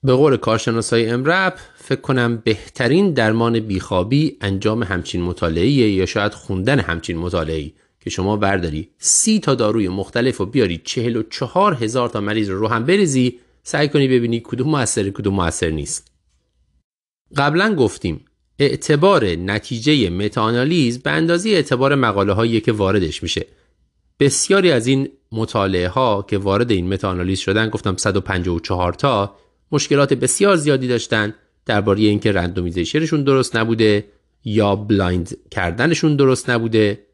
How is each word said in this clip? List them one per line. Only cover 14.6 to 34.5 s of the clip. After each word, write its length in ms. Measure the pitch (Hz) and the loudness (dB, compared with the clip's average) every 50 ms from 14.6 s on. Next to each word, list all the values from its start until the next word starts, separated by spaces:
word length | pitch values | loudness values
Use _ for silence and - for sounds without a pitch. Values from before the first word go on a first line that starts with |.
| 127 151 | -2 -2
مؤثر، 400 | 156 143 123 107 - - 101 98 | 0 0 -2 -2 -2 -2 -2 -4
کدوم 240 | 98 - 104 101 98 | -4 -4 -4 -2 0
مؤثر 360 | 98 87 82 78 - - 82 | 0 0 -2 -2 -2 -4 -4
نیست. 420 | 80 78 73 - - - _ _ _ _ _ _ _ _ _ _ _ _ _ _ _ _ _ _ _ _ _ _ _ _ _ _ - 143 | -4 -4 -6 -8 -10 -12 _ _ _ _ _ _ _ _ _ _ _ _ _ _ _ _ _ _ _ _ _ _ _ _ _ _ -2 0
قبلاً 380 | 143 143 151 170 196 220 214 | 0 0 2 0 0 0 2
گفتیم 500 | 156 127 - - - - 95 78 73 _ _ _ _ _ _ _ - | 2 2 0 0 -2 -6 -6 -6 -6 _ _ _ _ _ _ _ 0
اعتبار 680 | 143 139 131 143 - - 156 147 156 196 202 160 117 | 0 0 0 -2 0 0 2 4 4 4 4 4 2
نتیجه 840 | 98 85 80 90 95 101 107 - - 127 113 110 139 156 147 113 90 | 0 -2 -2 -2 -2 -4 -4 -4 -6 -10 -4 0 2 2 2 2 0
متاآنالیز 920 | 87 90 101 107 - - 110 110 117 120 127 147 170 175 143 120 117 127 | 0 -2 -4 -2 -2 0 0 0 0 0 0 0 2 2 2 0 0 -2
به 120 | - 147 | -4 -2
اندازه 400 | 147 156 160 165 170 175 185 220 | 0 0 0 2 0 0 0 0
اعتبار 440 | 214 175 139 - 135 123 131 139 143 | 0 0 2 0 0 0 2 2 2
مقاله‌هایی 680 | 139 127 113 98 98 98 101 95 98 113 117 113 110 | 2 2 2 2 2 2 2 2 2 2 2 2 0
که 100 | 107 - | 0 0
واردش 520 | 113 107 101 95 101 104 92 78 76 - - | 0 0 0 2 2 2 0 0 -4 -6 -6
می‌شه. 240 | 85 - - - _ _ _ _ _ _ _ _ _ _ _ _ _ _ _ | -6 -6 -6 -6 _ _ _ _ _ _ _ _ _ _ _ _ _ _ _
بسیاری 520 | 139 139 131 - - - 190 196 185 180 | 0 2 2 0 0 2 2 2 4 4
از 160 | 151 120 110 123 | 2 2 2 2
این 220 | 135 135 135 135 - _ _ _ | 0 0 0 -4 -8 _ _ _
مطالعه 580 | - 110 113 110 - 113 98 95 95 90 87 90 | -6 -6 -6 -2 -2 0 0 0 0 0 0 0
ها 360 | 87 131 131 123 104 101 101 - | 0 0 0 0 0 -2 -4 -4
که 80 | - 101 | -4 -2
وارد 340 | 98 98 95 104 - 117 | 0 0 2 2 2 2
این 160 | 110 92 87 90 | 0 0 0 -2
متاآنالیز 520 | 98 95 - 98 90 90 87 90 95 90 | -4 -2 -2 -2 -2 -2 -2 -2 -2 -2
شدن، 300 | - - 98 107 110 110 | -2 0 0 0 0 0
گفتم 280 | - - - 107 92 90 | -4 -4 -2 -2 -4 -2
صد 200 | - 107 95 98 | -2 -2 -2 -2
و 40 | |
پنجاه 340 | 92 - 98 92 87 92 87 | -2 -2 -4 -2 -2 -2 -4
و 40 | 82 | -4
چهار 340 | - - 101 90 90 87 85 | -4 -4 -2 0 0 -2 -2
تا، 420 | - - 139 123 104 98 98 - _ _ _ _ _ _ _ | -2 -2 0 0 0 -2 -4 -6 _ _ _ _ _ _ _
مشکلات 420 | - 147 - - 147 139 143 135 147 | -2 -2 0 0 2 2 2 2 2
بسیار 420 | 120 127 127 - - 196 202 196 | 0 0 -2 0 2 2 4 4
زیادی 320 | 170 147 151 143 131 131 123 | 2 2 2 0 0 0 0
داشتن 460 | 123 117 - - - 110 107 104 107 _ _ _ _ _ _ | -2 -2 -2 -2 -2 -2 -2 -2 -6 _ _ _ _ _ _
درباره 360 | - 117 104 101 104 98 104 | -2 0 0 2 2 2 4
اینکه 300 | 110 107 104 104 - 110 | 4 2 2 2 0 0
رندومیزیشنشون 920 | 98 95 85 87 90 95 87 87 85 90 85 - - 151 160 156 165 151 139 | 0 0 -2 -2 -4 -4 -4 -4 -2 -4 -4 -2 -2 -2 -2 0 -2 0 2
درست 320 | 139 135 135 123 - - | 2 2 2 2 0 0
نبوده 520 | 117 113 113 117 110 113 107 104 104 107 - _ _ _ _ _ _ _ | -2 0 0 2 2 4 4 4 2 0 -4 _ _ _ _ _ _ _
یا 320 | - | -2